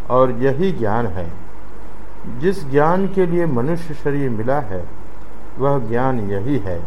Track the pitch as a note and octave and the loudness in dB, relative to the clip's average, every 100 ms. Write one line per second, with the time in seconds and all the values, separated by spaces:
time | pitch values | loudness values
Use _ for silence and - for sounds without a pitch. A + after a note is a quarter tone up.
0 | - B2 C3 A#2 C3 C3 F#3+ C3+ G#2+ A2 | 0 2 4 2 2 2 0 0 0 0
1 | A#2 F2 F2 E2+ - - - - - - | 0 0 -2 -2 -2 -2 -2 -2 -2 -2
2 | - - A2+ A#2+ E3 G3 C3+ C#3 D3+ F#3 | -2 -2 -2 0 0 0 0 2 4 2
3 | G3 F#3+ F3+ E3+ E3 B2 C3 E3+ - D3+ | 2 2 2 2 2 0 0 0 -2 0
4 | D3 C#3+ C3+ G#2+ A2+ C#3+ A2+ F#2 F2 - | 0 0 0 0 0 0 0 -2 -2 -2
5 | - - - - - - C3+ C#3+ A2 A#2 | -2 -2 -2 -2 -2 0 0 2 0 0
6 | C3 B2+ G2+ G2 A2+ C#3 G2 E2+ | 0 0 0 0 0 0 0 -2